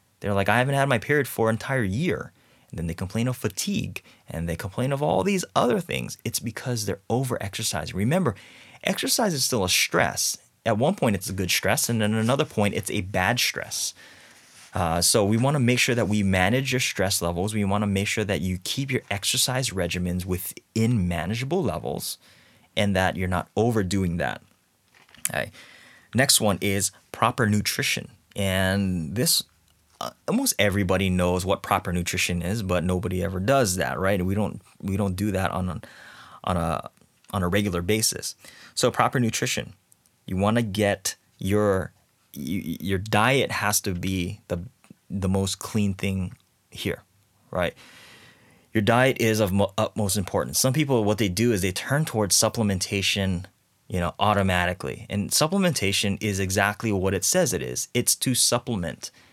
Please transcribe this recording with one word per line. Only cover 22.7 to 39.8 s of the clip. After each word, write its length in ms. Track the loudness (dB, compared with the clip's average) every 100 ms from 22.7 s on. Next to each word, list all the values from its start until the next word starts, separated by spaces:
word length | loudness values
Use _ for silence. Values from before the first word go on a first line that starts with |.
| -2
and 200 | 0 2
that 200 | 0 0
you're 120 | -2
not 220 | -2 -2 0
overdoing 600 | 2 2 0 0 0 0
that. 240 | -4 -6 -12 _ _ _ _ _ _ -10 -6
Okay. 220 | -4 -4 -8 -20 -20 -20 -20 _ 0
Next 260 | 2 4
one 160 | 2 2
is 320 | 0 0 -2 -6 _
proper 340 | 0 2 4 2
nutrition. 640 | 2 0 -2 -2 -4 -6 -16 _ -4
And 800 | 0 2 2 2 0 -2 -2 -2
this, 280 | 0 0 -2 _ _ _ _ _
uh, 80 | -10 -8 -2
almost 280 | 0 0 2
everybody 520 | 2 2 2 2 2
knows 340 | 2 2 2 0
what 160 | -2
proper 320 | 0 0 0
nutrition 480 | -2 -2 -2 -2 -2
is, 220 | -2 -4
but 200 | -2 0
nobody 400 | 0 0 -2 -2
ever 160 | -2 -2
does 360 | 2 4 2 0
that, 240 | -2 0
right? 260 | 0 2 0
We 80 |
don't, 260 | 0 -2 -4 -14 -10
we 160 | -4 -2
don't 180 | -2 -2
do 160 | -2
that 200 | 0 -2
on 180 | -2 -4
a, 120 | -6 -12 -20 -20 -20 -20 -10
on 140 | -4 -2
a, 320 | 0 -2 -6 -16 _ _ -6
on 120 | -2
a 40 | 0
regular 360 | 2 0 0
basis. 520 | 0 0 0 -4 -8 -12 -18 -20 -12
So 160 | -2 0
proper 300 | 4 2 2
nutrition, 540 | 0 0 -2 -2 -6 -12